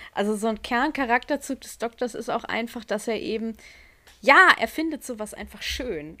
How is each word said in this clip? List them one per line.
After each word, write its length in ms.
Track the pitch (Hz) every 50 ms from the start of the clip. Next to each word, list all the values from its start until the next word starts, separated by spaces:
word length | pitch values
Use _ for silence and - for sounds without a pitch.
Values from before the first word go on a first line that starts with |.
| - - -
Also 220 | - 202 208 214
so 120 | 208 208 226
ein 120 | 220 208
Kerncharakterzug 1000 | - - 247 240 269 311 294 277 269 226 233 254 - - 294 277 - - 269 -
des 180 | - - - -
Doktors 360 | 226 233 - - 254 240 -
ist 140 | - 233 -
auch 140 | - 240 -
einfach, 400 | - 185 214 233 233 - 240 208
dass 240 | - 202 214 - 240
er 120 | 220 -
eben, 360 | - - 214 220 226 226 214 - - - - - - - - _ _ - - -
ja, 280 | - 226 277 349 370 339 - -
er 100 | - -
findet 360 | - - 320 320 320 262 -
sowas 300 | - 247 214 214 214 -
einfach 280 | - 208 - - 202 -
schön. 560 | - - - 269 254 185 151 147 156 - -